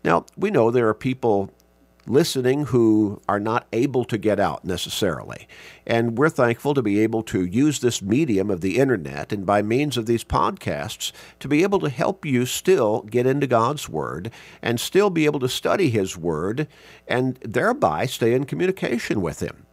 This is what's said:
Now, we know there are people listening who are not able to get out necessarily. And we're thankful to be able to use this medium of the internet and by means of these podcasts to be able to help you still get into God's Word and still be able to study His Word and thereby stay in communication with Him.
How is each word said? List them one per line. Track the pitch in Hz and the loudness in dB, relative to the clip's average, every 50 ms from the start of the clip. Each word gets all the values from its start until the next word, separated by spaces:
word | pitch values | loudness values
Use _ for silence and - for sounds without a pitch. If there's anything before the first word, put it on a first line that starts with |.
| - | 2
Now, | - 170 85 - - _ | 2 2 2 0 -4 _
we | - 180 208 | -4 -4 0
know | 208 143 113 113 | 2 4 2 4
there | 117 127 117 110 | 4 2 2 2
are | 107 | 0
people | - - 131 131 127 - 117 104 101 98 - _ _ _ _ _ _ _ _ _ _ _ - | 0 -4 -4 -4 0 0 0 0 0 -2 -6 _ _ _ _ _ _ _ _ _ _ _ 0
listening | 110 143 170 - - 131 123 127 131 147 147 | 2 2 2 2 -2 0 0 0 0 0 -2
who | 117 117 120 117 110 107 107 107 98 104 - _ | 0 2 4 4 6 4 4 2 0 -2 -6 _
are | - 98 | -4 -2
not | 104 101 110 113 123 - _ - | -2 -2 -2 -2 -2 -4 _ -2
able | 113 131 143 127 131 117 | -2 -2 0 0 -2 -2
to | - 127 | -2 -4
get | 107 95 107 101 98 | -2 0 0 2 2
out | 98 82 69 - - | 0 0 -2 -4 -6
necessarily. | 85 90 85 - - - - 110 92 76 62 50 - 60 - - _ - - - - - - _ | -6 -6 -4 -6 -8 -4 -2 -2 -2 -2 -4 -8 -12 -14 -16 -18 _ -20 -20 -20 -20 -20 -16 _
And | - 113 117 117 117 113 | -2 0 0 0 0 0
we're | 117 147 165 | 2 0 2
thankful | 160 - 127 117 117 - - 143 147 | 2 2 2 2 2 0 -2 -2 0
to | 139 | 0
be | 117 104 101 104 | 0 2 2 2
able | 110 110 113 113 110 | 2 2 0 -4 -4
to | - - 98 90 | -2 -2 -2 -2
use | 90 90 120 143 151 135 - | 0 0 2 2 2 0 2
this | 123 120 117 - | 0 0 -2 -2
medium | 95 98 107 143 165 135 107 95 95 104 | -2 0 2 2 2 2 2 0 0 0
of | 98 85 | -2 -2
the | 85 95 90 | -2 0 2
internet | 117 139 135 120 95 76 69 67 71 76 - 110 | 2 2 2 2 -2 -4 -8 -10 -10 -8 -6 -6
and | 101 95 | -4 0
by | 87 101 104 | 0 0 2
means | 104 104 113 131 151 151 120 | 2 0 0 0 0 0 -2
of | 120 113 | -4 0
these | 113 117 110 - | 0 -2 -2 -2
podcasts | _ 147 139 165 214 202 - - - 85 73 71 117 - - - - - - - - - _ | _ 0 0 0 0 -2 -4 -6 -6 -6 -6 -6 -10 -10 -8 -10 -10 -10 -12 -20 -20 -20 _
to | - 135 | -4 0
be | 147 151 180 | 2 2 2
able | 208 202 180 | 2 0 0
to | 151 147 | -2 -2
help | 123 143 170 - 190 - - | -2 0 -2 -2 -2 -4 -4
you | 151 127 120 123 | 0 0 0 0
still | 123 - - - 185 190 160 120 104 107 117 | 0 -4 -2 2 2 4 4 4 2 2 0
get | - 107 107 123 123 | -4 -2 0 2 2
into | 131 135 143 147 | 2 2 0 0
God's | 131 123 113 113 123 151 143 - - | 2 4 4 4 2 0 -4 -8 -6
Word | - 78 69 58 64 80 92 113 - - - - - - | -6 -6 -4 -4 -8 -8 -10 -12 -14 -16 -20 -20 -20 -6
and | - - 117 123 | -2 -2 -2 -2
still | - - - 185 208 208 | -4 2 2 4 4 4
be | 180 165 151 | 2 2 2
able | 147 147 143 | 2 2 0
to | 127 127 | -2 -2
study | - - - 233 - 214 185 139 | -2 -2 0 0 2 2 2 2
His | 110 107 95 92 - | 2 2 0 0 -4
Word | 90 80 87 80 76 82 98 113 139 156 - - - - - - - _ - | -4 -4 -2 -2 -2 -2 -4 -2 -4 -6 -6 -8 -20 -20 -20 -20 -20 _ -2
and | - 123 131 131 - - | -2 0 0 0 -2 -4
thereby | - 113 101 127 165 214 247 - - 92 76 80 110 | -10 -4 -2 0 2 2 2 2 2 0 2 0 -2
stay | 131 - - 123 113 120 | -4 -2 0 2 2 2
in | 131 143 | 2 0
communication | - - - 180 185 190 - - - - 233 - - 156 110 | -2 -4 -2 -2 -2 -2 -2 -4 -4 -4 -4 -4 -4 -2 -2
with | 90 78 - - | -2 -2 -4 -4
Him. | 90 65 - - - _ | -8 -8 -8 -14 -20 _